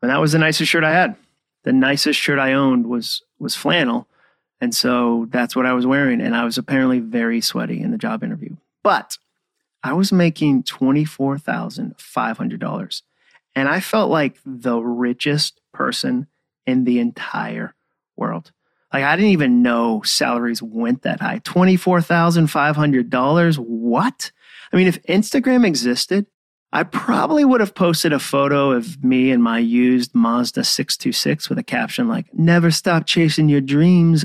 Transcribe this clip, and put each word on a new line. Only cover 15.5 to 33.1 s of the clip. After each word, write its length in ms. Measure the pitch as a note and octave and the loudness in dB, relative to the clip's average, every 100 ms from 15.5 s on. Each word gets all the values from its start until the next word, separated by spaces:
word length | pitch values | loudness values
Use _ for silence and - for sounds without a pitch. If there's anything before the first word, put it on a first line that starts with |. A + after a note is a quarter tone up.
| - _ | -8 _
person 560 | - C3 B2 C3+ B2 D3 _ _ _ - | -6 -6 -4 -4 -4 -6 _ _ _ -2
in 180 | B2+ | 0
the 140 | B2 A#2+ | 2 0
entire 760 | A#2 - - A2+ A2+ A2+ A2+ - _ _ _ - | 0 -4 -10 -8 -8 -8 -12 -14 _ _ _ -10
world. 360 | A2+ A2+ - _ _ _ _ | -8 -8 -12 _ _ _ _
Like, 140 | C3+ | -4
I 120 | C#3 E3+ | 0 2
didn't 160 | G#3+ | 4
even 280 | F3+ C3+ B2 | 4 4 4
know 400 | B2 A#2+ A#2 A2 | 2 2 0 -2
salaries 600 | - - B2+ A#2+ A#2+ A2+ | -2 -2 -2 -2 -4 -6
went 400 | A2+ A2+ A#2 B2+ | -8 -6 -4 -4
that 180 | - - | -4 -6
high. 200 | A#2+ A#2 | -6 -8
Twenty-four 560 | - F3+ F#3 F3+ F3+ F3 | -4 2 4 4 2 0
thousand 460 | E3 E3+ E3+ E3+ D3+ | 2 2 2 2 2
five 300 | D#3 D3 D3+ | 2 0 2
hundred 340 | D3+ C3 A#2+ | 2 2 0
dollars? 460 | B2+ C3+ E3 E3+ D3+ | 0 2 2 2 0
What? 720 | A2+ A2+ A#2 A#2+ A#3 - - - _ - - | -4 -4 0 0 0 -4 -12 -16 _ -20 -4
I 40 | F3+ | 2
mean, 100 | F#3 | 2
if 160 | - | 0
Instagram 640 | - F#3 G#3+ C#4 B3+ B3+ A3 | 0 0 0 0 2 2 2
existed, 600 | C#3+ A#2+ B2 - F#3+ G3+ _ _ _ _ | 2 0 -2 -2 -2 -2 _ _ _ _
I 100 | - | -4
probably 640 | E3 - - - - D4+ | -4 -4 -2 0 2 2
would 160 | C#4+ B3 | 4 4
have 160 | G3+ - | 0 0
posted 360 | F3 D#3+ E3+ | 0 2 0
a 60 | C#3+ | -2
photo 540 | - C#3+ C#3 C#3+ C#3 | 0 0 2 2 2
of 320 | B2 A2+ C3+ | 0 -2 -4
me 260 | C3 C3 C3 | 0 2 4
in 100 | B2 | 2
my 200 | A#2 A2+ | 2 2
used 520 | A#2 A#2+ B2+ B2+ A#2+ | 0 2 4 2 0
Mazda 520 | B2 A2+ A#2+ A#2+ - | 0 2 2 -2 -4
six 320 | B2 - C#3+ - | -4 -4 -4 -4
two 160 | - | -4
six 360 | - C#3+ D3+ - | -4 -2 -4 -4
with 80 | B2 | -6
a 60 | |
caption 460 | - B2 A2 - A#2+ | -4 -4 -4 -2 -2
like, 240 | A2 - | -2 -6
"Never 380 | - E3 F3 E3+ | 0 4 4 4
stop 340 | D#3+ - E3 | 0 0 0
chasing 420 | D#3 | 0